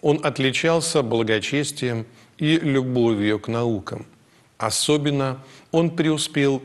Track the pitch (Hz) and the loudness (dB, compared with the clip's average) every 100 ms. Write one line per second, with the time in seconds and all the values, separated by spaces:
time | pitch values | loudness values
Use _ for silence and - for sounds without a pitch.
0 | 151 151 151 127 135 123 165 165 160 156 | 2 0 0 0 -2 0 0 0 2 0
1 | 120 113 110 110 104 139 143 - 127 117 | 0 0 2 0 0 -2 -4 -4 -4 -4
2 | 110 - - _ 151 160 160 135 127 123 | -8 -16 -20 _ 0 2 2 0 0 2
3 | 117 110 104 107 - 117 120 110 90 - | 2 2 2 0 -2 -2 -2 -2 -6 -12
4 | - _ _ _ _ _ 113 - - 151 | -14 _ _ _ _ _ -4 -2 0 2
5 | 147 143 135 131 - - - 165 170 170 | 2 0 -2 -4 -12 -20 -4 0 0 0
6 | 160 156 - 151 139 135 | 0 0 -2 0 2 0